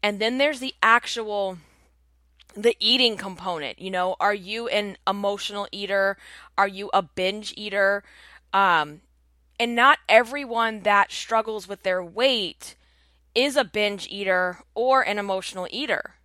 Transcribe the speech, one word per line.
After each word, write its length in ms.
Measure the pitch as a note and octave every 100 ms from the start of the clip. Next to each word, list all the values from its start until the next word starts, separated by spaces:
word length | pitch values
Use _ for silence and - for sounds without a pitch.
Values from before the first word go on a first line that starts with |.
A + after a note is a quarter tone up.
And 160 | G#3 G3+
then 200 | A3 B3+
there's 220 | C#4+ C#4
the 140 | C4 -
actual, 760 | A3 A#3 - - G#3+ G#3 G3 F3+ D3+ _ _ _ _ _ _ _ -
the 220 | - A3 -
eating 360 | G#3+ B3 B3 G3+
component. 640 | F#3+ F3+ F#3 E3+ C#3 -
You 120 | F#3+
know, 260 | F#3 F#3 -
are 140 | G3+
you 340 | G#3 F3+ A3 A#3
an 280 | G#3 G#3 F#3+ -
emotional 600 | G3+ G3+ G3+ - G3+ G3+
eater? 460 | G3+ G3 G3 G3 G3 - - - -
Are 100 | G3
you 220 | F#3+ G3+
a 100 | G3
binge 520 | F3 - F#3 G#3 G#3 -
eater? 460 | G#3 G3 G3 G3+ - - - - _
Um, 500 | G3 G3 E3 D3+ D3+ _ _ _ _ _ _
and 140 | A#3
not 240 | A#3 C4 D#4 -
everyone 720 | A3 A#3 C#4 C4+ A3+ A3+ A3
that 320 | G3 G3+ G3+
struggles 560 | - - A3+ A3 G#3+ F3+
with 140 | G3
their 200 | F#3+ F#3
weight 720 | F3 G3 C4 B3 F3+ - - - _ _ _ _ _
is 220 | - C#4 C#4
a 80 |
binge 420 | A#3+ G#3+ G#3 G3+ -
eater 480 | G3+ F#3+ F#3 F#3 F3+ -
or 280 | - B3 C4
an 160 | A3 G#3
emotional 500 | G3+ F#3+ - F#3 F3+
eater 440 | - C#4+ F#3+ - _